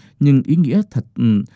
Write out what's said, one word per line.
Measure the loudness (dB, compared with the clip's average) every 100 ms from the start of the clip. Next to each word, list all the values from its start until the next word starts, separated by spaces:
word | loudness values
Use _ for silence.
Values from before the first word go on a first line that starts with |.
| -16 -4
nhưng | 2 2
ý | 2 0
nghĩa | 0 -2 -4
thật, | -6 -10
ừm, | -4 -2 0 -4